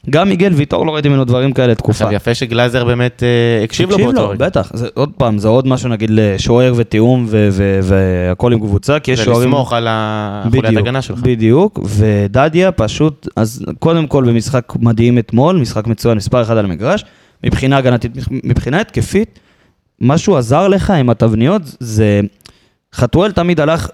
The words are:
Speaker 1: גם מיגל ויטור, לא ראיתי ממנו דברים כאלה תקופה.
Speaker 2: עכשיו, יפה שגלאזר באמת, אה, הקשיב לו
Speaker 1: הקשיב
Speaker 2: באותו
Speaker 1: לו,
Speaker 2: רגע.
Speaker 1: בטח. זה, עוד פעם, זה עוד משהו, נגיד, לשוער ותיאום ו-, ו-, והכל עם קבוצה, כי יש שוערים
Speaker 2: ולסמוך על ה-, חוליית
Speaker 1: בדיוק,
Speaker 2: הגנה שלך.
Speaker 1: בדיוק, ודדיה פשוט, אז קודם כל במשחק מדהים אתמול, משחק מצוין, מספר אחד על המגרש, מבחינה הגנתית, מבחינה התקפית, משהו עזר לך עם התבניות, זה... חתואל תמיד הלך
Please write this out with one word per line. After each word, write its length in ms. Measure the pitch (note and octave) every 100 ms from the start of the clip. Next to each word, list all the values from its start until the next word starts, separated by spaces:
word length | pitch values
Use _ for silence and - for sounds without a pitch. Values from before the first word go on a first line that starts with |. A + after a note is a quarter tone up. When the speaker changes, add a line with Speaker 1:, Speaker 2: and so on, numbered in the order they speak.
| -
Speaker 1:
גם 180 | D3 G3
מיגל 240 | F#3+ G3
ויטור, 320 | D#3+ C#3+ F2 D#3+
לא 80 |
ראיתי 140 | D3+ D3
ממנו 160 | C#3
דברים 280 | B2+ B2 C3+
כאלה 220 | C3 B2+
תקופה. 180 | A2 - G#2+
Speaker 2:
עכשיו, 80 | G#2+
יפה 220 | G#2 A2+
שגלאזר 500 | A#2+ B2 A#2 B2 B2
באמת, 380 | A#2+ A#2+ B2 -
אה, 420 | B2 A#2+ A#2 A2+
הקשיב 240 | A2 - F3+
לו 40 |
Speaker 1:
הקשיב 120 | G3 A#3+
Speaker 2:
באותו 120 | C4
Speaker 1:
לו, 80 | B2+
Speaker 2:
רגע. 160 | G2+ D3+
Speaker 1:
בטח. 240 | D#3 -
זה, 140 | A2 A#2+
עוד 160 | - D3 -
פעם, 220 | B2 G#2
זה 100 | G#2+
עוד 180 | A#2+ C3
משהו, 220 | B2+ B2
נגיד, 220 | A2 A2
לשוער 600 | A2 G#2+ F#2+ - A#2+ B2+ A#2+
ותיאום 500 | A2+ G#2+ A2+ B2+ A#2
ו-, 200 | G#2+ G#2
ו-, 280 | F#2+ G2 F#2+
והכל 680 | F#2 F#2+ F#2+ F2+ F2+ F2+ A#2+
עם 60 | A#2
קבוצה, 400 | G#2+ G2+ - D3+
כי 100 | D3
יש 80 | B2+
שוערים 280 | A2 A#2 B2+
Speaker 2:
ולסמוך 200 | C#3+ B2+
על 140 | A#2+ A#2
ה-, 540 | A2 G#2+ G#2+ G#2+ G2+ A2+
חוליית 140 | B2+
Speaker 1:
בדיוק, 180 | A2+ A2 G#2+
Speaker 2:
הגנה 160 | C3
שלך. 180 | B2+ -
Speaker 1:
בדיוק, 580 | B2 A#2 A2 C3 G#3 -
ודדיה 880 | G2+ G#2 G#2+ G#2 G2+ A#2 D3+ D#3+ F#3+
פשוט, 560 | F3+ A2 - D#3 C#3 - -
אז 280 | A2 A#2+ - -
קודם 280 | D#3+ E3 D3
כל 180 | C#3+
במשחק 480 | B2 A#2 - C3 - B2+
מדהים 380 | A#2 A2 A#2+ B2
אתמול, 380 | A2 A2+ D3 F#3
משחק 300 | A2+ G#2+ G#2+
מצוין, 300 | A2+ A#2 A2
מספר 260 | G2+ B2+
אחד 140 | A2 A2+
על 80 |
המגרש, 400 | G2+ D#2+ A#2 G#3 - _ _ _ B2
מבחינה 300 | - C3+ C#3
הגנתית, 360 | B2+ B2 A#2+ B2+ B2 C3
מבחינה 360 | - C3 - D#3
התקפית, 580 | A3 - - F#3+ A3+ _ _ _ _ _ _ _
משהו 320 | A#2+ D#3 G3+ D#3+
עזר 320 | A2+ C#3+ G3
לך 220 | F#3+ E3
עם 200 | F3+ B2
התבניות, 520 | A2+ A2+ A2 B2 G#3 D3 -
זה... 400 | A#2+ A2 G#2+ G2+ G2+ _ - _ _ _ _
חתואל 380 | - B2 D#3 G#3
תמיד 280 | F#3 F3 E3
הלך 280 | D3 D#3+ -